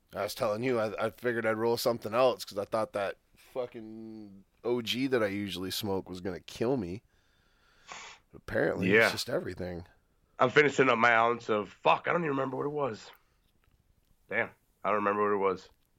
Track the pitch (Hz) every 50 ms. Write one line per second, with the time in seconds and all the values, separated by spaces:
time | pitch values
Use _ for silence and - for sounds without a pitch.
0 | _ _ - 92 98 104 - - 123 110 104 107 123 131 123 113 107 107 95 -
1 | 107 113 107 - - 123 117 117 113 110 110 110 117 117 117 120 - 127 117 107
2 | - 110 104 123 131 127 107 - - - 98 101 101 - - 110 110 - - 104
3 | 98 90 - - _ _ _ _ - - - 135 123 123 - 120 110 110 110 113
4 | 113 110 110 110 107 101 95 98 - _ _ _ - 123 123 123 117 101 107 120
5 | 135 135 131 120 110 98 98 101 104 98 90 90 95 92 - - - 104 95 92
6 | - - 92 92 90 101 90 76 - - - - - 123 139 127 95 85 92 113
7 | - _ _ _ _ _ _ _ _ _ _ _ _ _ _ _ _ - - -
8 | - - - - _ _ - - - - - - 143 156 - 90 92 92 104 113
9 | 113 98 - - - 113 131 175 170 101 92 87 92 90 90 85 85 - _ _
10 | _ _ _ _ _ _ _ - 127 123 - 147 147 139 139 - 135 131 120 110
11 | 117 120 117 113 117 117 120 117 - - 110 107 101 92 - - - 160 160 -
12 | - - 156 175 170 151 139 135 135 131 131 135 135 147 147 147 143 123 107 98
13 | - - - _ _ _ _ _ _ _ _ _ _ _ _ _ _ _ _ _
14 | _ _ _ _ _ - 95 110 113 92 - _ _ _ _ _ - 95 104 104
15 | 101 101 104 104 104 104 104 101 98 95 92 87 - - _ _ _ _ _